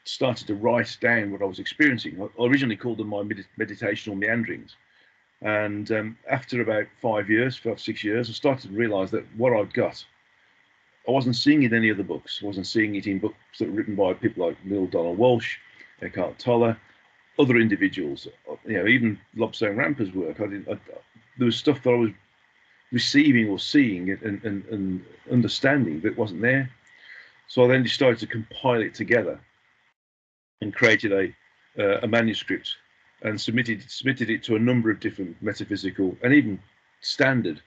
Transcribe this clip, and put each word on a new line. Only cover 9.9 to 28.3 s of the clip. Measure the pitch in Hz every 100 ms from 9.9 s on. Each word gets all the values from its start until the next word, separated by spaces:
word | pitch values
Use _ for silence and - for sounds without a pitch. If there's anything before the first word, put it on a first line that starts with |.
| - - _ _ _ _ _ _ _ _ _ -
I |
wasn't | 131 127 120
seeing | 143 151
it | 123
in | 113
any | 110
other | 98
books. | 90 78 - -
I | 101
wasn't | 95 92
seeing | 110 107
it | 101 98
in | 98
books | 107 - _ -
that | 127
were |
written | 104 104 98
by | 92
people | 90 113 - 85
like | -
Neale | 95 101 92
Donald | 87 85 90
Walsch, | 123 120 - - - - - _
Eckhart | 92 92 87 -
Tolle, | 123 117 117 110 - _ _ _ _ -
other | 135 120
individuals, | 110 98 95 - 78 69 - - - 73 -
you |
know, | 104 98
even | 127 117 98 - 110
Lobsang | 113 - 107 104
Rampa's | 156 139 101
work. | 92 82 -
I | 104
didn't, | 101 -
I, | 101 - - - _ _ -
there | 120
was | 113
stuff | 147 131
that | 131
I | 120
was | 113 95 _ _ _ _ _ _ _
receiving | 120 - 143 151 120 107
or | 95
seeing | - 151 123 92 92
and, | 95 110 101
and, | 113 101 -
and | 110 95 92 - - -
understanding | 123 110 - 135 143 98 76
that | 101 92
wasn't | 104 87
there. | 117 135 131 - _ - - - - _ -
So | -
I | 123
then | 131
decided | 117 - 131 113
to |
compile | -